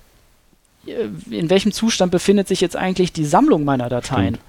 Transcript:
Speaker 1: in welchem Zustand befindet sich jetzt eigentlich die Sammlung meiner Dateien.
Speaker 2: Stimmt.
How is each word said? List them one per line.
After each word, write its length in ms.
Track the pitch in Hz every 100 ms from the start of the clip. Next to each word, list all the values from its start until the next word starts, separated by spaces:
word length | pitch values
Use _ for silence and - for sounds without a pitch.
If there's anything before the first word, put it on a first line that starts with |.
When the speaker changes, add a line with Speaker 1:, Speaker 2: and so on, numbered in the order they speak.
| _ _ _ _ _ _ _ _ -
Speaker 1:
in 640 | - 214 165 220 214 165
welchem 240 | 190 208
Zustand 380 | - 226 - 180
befindet 340 | 175 - 202 190
sich 140 | 190
jetzt 160 | 175 -
eigentlich 340 | 185 185 180
die 140 | 165 147
Sammlung 400 | 180 302 180 143
meiner 240 | 135 120
Dateien. 460 | 123 - 123 92
Speaker 2:
Stimmt. 40 | -